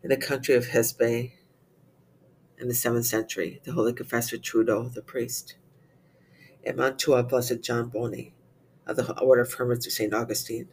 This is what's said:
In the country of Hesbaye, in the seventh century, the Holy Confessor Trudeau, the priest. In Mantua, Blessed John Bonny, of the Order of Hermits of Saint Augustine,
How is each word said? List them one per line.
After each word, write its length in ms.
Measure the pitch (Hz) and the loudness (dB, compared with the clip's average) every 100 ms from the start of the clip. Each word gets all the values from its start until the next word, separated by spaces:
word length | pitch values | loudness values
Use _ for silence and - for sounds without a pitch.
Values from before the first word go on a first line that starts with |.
In 80 | 113 | 2
the 60 | 135 | 0
country 380 | - 139 131 | 0 -4 4
of 140 | 123 120 | 4 4
Hesbaye, 640 | 123 113 - 117 117 123 _ _ _ _ _ _ _ _ _ _ _ _ _ | 2 2 0 0 0 -4 _ _ _ _ _ _ _ _ _ _ _ _ _
in 100 | 123 | -4
the 60 | |
seventh 320 | 120 120 120 120 | -2 2 2 2
century, 540 | 113 110 - 85 - | 0 -2 -4 -6 -6
the 80 | - | -8
Holy 200 | - 110 | 0 0
Confessor 460 | 120 117 117 117 117 | -2 -4 -2 -2 -6
Trudeau, 500 | - 113 113 107 120 | -2 0 2 0 -2
the 140 | 120 | -10
priest. 540 | - 135 117 - - - _ _ _ _ _ _ _ _ - - | -10 -6 -6 -8 -12 -20 _ _ _ _ _ _ _ _ -20 -12
In 140 | - 135 | -8 0
Mantua, 460 | 135 135 - 127 | -2 0 2 4
Blessed 400 | 123 127 120 117 | 4 0 0 -4
John 260 | - 120 117 | -2 -4 -2
Bonny, 460 | 107 117 98 - _ _ _ _ _ - | -4 -6 -6 -14 _ _ _ _ _ -6
of 100 | - | -4
the 220 | 117 - | -4 0
Order 240 | 131 123 | 6 6
of 120 | 120 | 6
Hermits 320 | - 123 120 123 | -2 -2 -2 -2
of 60 | |
Saint 200 | - 107 | -2 -2
Augustine, 560 | 107 117 107 - 113 - | -2 -2 -4 -6 -8 -10